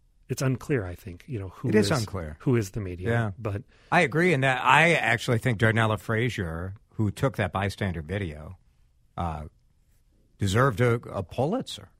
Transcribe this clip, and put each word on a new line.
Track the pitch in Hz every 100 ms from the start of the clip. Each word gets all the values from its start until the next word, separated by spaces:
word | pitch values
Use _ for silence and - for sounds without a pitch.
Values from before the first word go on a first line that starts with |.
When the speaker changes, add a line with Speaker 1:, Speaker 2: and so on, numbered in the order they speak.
| _ _ _
Speaker 1:
it's | 131
unclear, | 131 127 - 135 92
I |
think, | 87 98 - -
you | 120
know, | 95
who | - -
Speaker 2:
It |
is | 214 202
Speaker 1:
is, | 147
Speaker 2:
unclear. | 104 98 78 73
Speaker 1:
who | 147 117
is | 98
the | 117
media. | 95 87 92
Speaker 2:
Yeah. | 117 110 98
Speaker 1:
But | 110 101 - _ _
Speaker 2:
I | 165
agree | 151 147 180
in | 139
that. | 135 127
I | 127 139 165
actually | 147 113 117 - 117
think | 135 104
Darnella | 113 110 110 107
Frazier, | - 113 123 107 85 80 92 101 _
who | - 104
took | - 139 -
that | 92
bystander | 95 101 - 101 85
video, | 76 101 92 76 80 95 _ _ _ _ _ -
uh, | 85 76 80 - _ _ _ _ _ _ _ _
deserved | 101 104 135 98
a, | 123 117 -
a | 95
Pulitzer. | 87 - 143 240 - - -